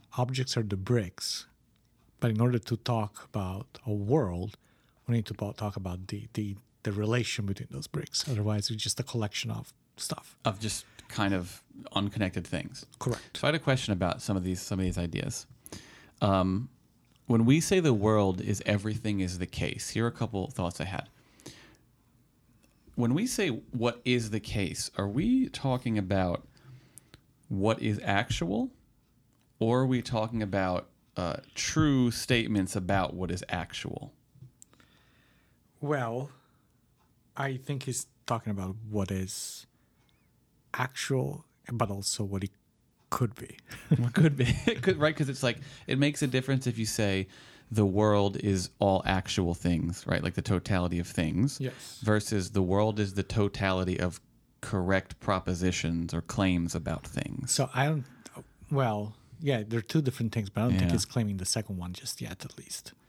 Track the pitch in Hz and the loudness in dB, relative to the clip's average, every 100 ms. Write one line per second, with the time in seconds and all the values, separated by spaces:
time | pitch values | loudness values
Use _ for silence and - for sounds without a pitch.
0 | - - 120 131 127 - 110 95 95 120 | -8 -2 -2 -2 -2 -2 -2 -2 0 0
1 | 90 - - - - _ _ _ _ _ | 0 -6 -8 -8 -12 _ _ _ _ _
2 | _ _ 120 110 123 120 - 113 - 117 | _ _ 0 2 2 2 0 -4 0 -2
3 | 104 - - 107 92 95 - - 113 104 | -2 -8 -8 -6 -4 -6 -12 -10 -6 -2
4 | 101 151 104 87 104 - _ _ _ _ | 2 2 2 -2 -6 -10 _ _ _ _
5 | - 117 104 101 101 - 107 101 92 90 | -2 -2 -2 -6 -6 -4 -6 -4 -6 -8
6 | 92 104 107 - 104 98 - _ - 101 | -8 -10 -8 -6 -6 -8 -14 _ -6 -2
7 | 107 120 113 - 101 98 - 131 - 147 | 0 0 -2 -2 -4 -4 -8 -10 -8 -8
8 | 147 - - 110 104 107 - 110 - - | -4 -4 -2 0 0 0 -2 -4 -4 -4
9 | 127 120 107 - 113 110 - - _ - | -4 -4 -4 -4 -6 -8 -10 -18 _ -10
10 | - - - - - 101 107 - - - | -8 -8 -12 -6 -4 -2 -4 -6 -10 -20
11 | - - 101 95 90 - - - - 98 | -8 -2 0 0 -2 -10 -20 -18 -6 -2
12 | 101 110 92 92 85 82 - - - - | -2 0 -2 -2 -4 -6 -6 -12 -18 -6
13 | - 113 - - 139 160 - 131 - 95 | -4 -4 -8 -2 0 2 2 0 2 0
14 | 90 - - 95 92 92 - 95 92 87 | 0 0 -2 -2 0 -4 -4 -2 0 0
15 | 85 80 - - - - - - - - | -2 -4 -4 -8 -12 -20 -18 -18 -18 -20
16 | - - 104 95 92 95 131 - _ _ | -20 0 2 4 2 0 -4 -12 _ _
17 | _ _ - 117 113 156 - 190 160 110 | _ _ 2 4 6 6 6 4 6 6
18 | 104 107 98 92 98 101 - 104 107 104 | 6 6 6 2 0 -2 2 0 0 -4
19 | 107 98 92 90 90 - 73 - - 110 | -2 0 -2 -2 -4 -2 -4 -4 -4 0
20 | 117 - 110 101 - - 87 - 95 92 | 0 -2 -4 -2 -4 -4 -4 -4 -6 -6
21 | - _ _ _ - - - - _ _ | -8 _ _ _ -20 -20 -20 -20 _ _
22 | _ _ _ _ _ _ _ _ - - | _ _ _ _ _ _ _ _ -8 0
23 | 117 143 247 - 190 113 - 123 117 117 | 2 2 0 0 0 -2 -6 -2 0 0
24 | 127 123 110 107 - 110 90 - - - | 2 2 2 -2 -2 -2 -2 -2 -6 -2
25 | 98 113 214 262 262 - 135 127 120 107 | -2 0 2 2 2 -2 0 0 0 0
26 | 92 98 90 85 - - - - - - | 2 2 2 -2 -8 -20 -20 -20 -20 -20
27 | - - _ _ - 98 101 113 117 101 | -20 -20 _ _ -6 0 2 2 0 -2
28 | - 101 - - 170 208 254 - _ _ | 0 0 0 -2 -2 -2 -4 -8 _ _
29 | _ _ _ _ _ - 113 123 131 127 | _ _ _ _ _ -2 2 4 4 2
30 | - 117 110 117 104 98 95 90 - _ | 0 -2 0 -2 0 0 2 0 -4 _
31 | _ - 87 - - - - 156 156 135 | _ -4 -4 -4 -8 -6 0 2 4 4
32 | 123 113 - 123 113 107 92 101 90 98 | 2 0 0 2 2 0 0 -2 0 2
33 | 90 90 90 90 - 90 80 - - - | 0 -2 -4 -6 -4 -6 -6 -8 -10 -10
34 | - - _ _ - _ - _ _ _ | -12 -16 _ _ -20 _ -20 _ _ _
35 | _ _ _ _ _ _ _ _ 143 147 | _ _ _ _ _ _ _ _ -2 0
36 | 117 120 139 - _ _ _ _ _ _ | 0 -4 -6 -12 _ _ _ _ _ _
37 | _ _ _ - 139 131 135 139 131 120 | _ _ _ -6 -4 -4 -6 -4 -4 -6
38 | - _ - 117 110 98 92 104 110 104 | -8 _ -2 -2 -2 -4 -4 -8 -4 -2
39 | 95 98 95 - - - - _ _ _ | 0 -2 -4 -8 -10 -14 -18 _ _ _
40 | _ _ _ _ _ _ _ - 127 - | _ _ _ _ _ _ _ -4 -4 -4
41 | - 135 135 - - _ - 117 110 101 | -2 0 -2 -6 -14 _ -6 -2 -2 -2
42 | 98 - 101 98 98 - _ _ _ _ | -4 -4 -4 -4 -4 -8 _ _ _ _
43 | _ - 117 - - - - - - - | _ -2 -2 -4 -16 -18 -18 -12 0 2
44 | 123 - 156 139 123 - - 220 - 165 | 4 6 6 6 2 2 0 2 2 4
45 | 151 151 139 131 127 120 - - - 135 | 2 2 -2 0 -2 -2 -8 -12 -2 2
46 | 143 143 143 127 127 135 131 113 110 - | 2 2 0 2 2 0 0 0 0 2
47 | 104 95 95 - - - - 113 101 98 | 2 2 0 -8 -20 -20 -2 4 4 6
48 | 107 104 98 95 104 95 90 - 98 95 | 6 6 4 2 2 2 0 2 4 4
49 | 98 95 - - 87 87 87 85 85 90 | 4 0 2 0 2 2 2 2 0 -2
50 | - 90 - - - 92 - 95 87 87 | -2 0 0 -2 0 0 2 2 2 0
51 | 85 - 80 87 135 - 131 - - - | -2 -2 0 2 2 0 -6 -8 -14 -4
52 | 107 107 - 104 90 98 92 98 107 107 | 2 2 2 0 0 2 4 4 4 2
53 | 101 95 95 110 101 - 98 92 92 90 | 0 -2 0 2 2 2 0 2 0 0
54 | 90 85 - _ _ _ - 98 90 95 | -2 -4 -14 _ _ _ -4 0 2 2
55 | - - - 95 - 87 92 87 82 85 | 0 -4 0 0 0 0 0 0 0 -2
56 | 85 82 - - 95 87 85 85 80 80 | -2 -4 -4 0 2 2 0 -2 -4 -6
57 | - - - - - - 131 127 143 156 | -6 -6 -6 -6 -2 0 0 2 2 0
58 | 127 - - - - _ - 143 123 104 | -4 -14 -20 -20 -20 _ -2 0 2 0
59 | 104 - - - 151 123 107 117 - 160 | -4 -10 -20 -6 -2 0 0 -2 0 0
60 | 135 - 113 117 98 104 104 92 90 87 | 0 0 -2 -2 -2 0 2 4 4 2
61 | - 127 107 98 90 117 107 92 90 90 | 0 -2 0 -2 -2 -2 -4 -6 -8 -10
62 | - - - - 123 - - - - - | -10 -8 -10 -10 -12 -14 -14 -14 -14 -20